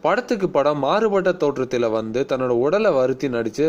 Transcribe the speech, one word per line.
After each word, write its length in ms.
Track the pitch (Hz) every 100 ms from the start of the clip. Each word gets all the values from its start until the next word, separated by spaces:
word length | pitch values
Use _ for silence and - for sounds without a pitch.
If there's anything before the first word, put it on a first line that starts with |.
படத்துக்கு 480 | 156 190 - 226 185
படம் 300 | 147 139 147
மாறுபட்ட 540 | 135 196 220 196 185
தோற்றத்துல 580 | 175 147 131 123 123 117
வந்து 360 | 110 110 117 135
தன்னோட 260 | 131 127 120
உடலை 340 | 135 196 220
வருத்தி 360 | 143 127 131 143
நடிச்சு 360 | 120 113 110